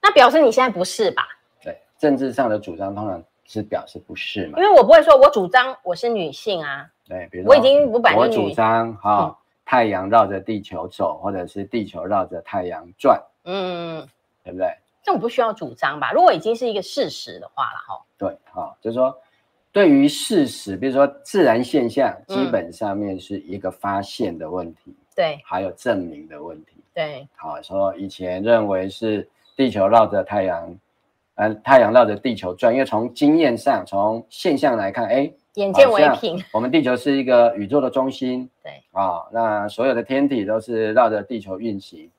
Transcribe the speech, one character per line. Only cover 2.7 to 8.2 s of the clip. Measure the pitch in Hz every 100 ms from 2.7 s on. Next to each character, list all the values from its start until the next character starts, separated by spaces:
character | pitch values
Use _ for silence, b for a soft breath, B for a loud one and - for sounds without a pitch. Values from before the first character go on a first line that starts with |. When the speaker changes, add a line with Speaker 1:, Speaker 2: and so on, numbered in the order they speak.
Speaker 2:
张 | 82 98
通 | 101 107
常 | 90 - _
是 | _ 110
表 | 104 87 -
示 | -
不 | _ -
是 | - - 311
嘛。 | 302
Speaker 1:
因 |
为 | 403
我 | 359
不 | 214
会 | 320
说 | 294 285
“我 | 277
主 | 277 180
张 | 254 254 262
我 | 175
是 | 175 240
女 | 226 160
性” | 139 - 185
啊。 | 147 139 139 _ _
Speaker 2:
对， | 92 85
比 | 90
如 |
说 | 196
Speaker 1:
我 | 277
已 |
经 | 262 285 285
不 | 233
摆 | 226
明 | 165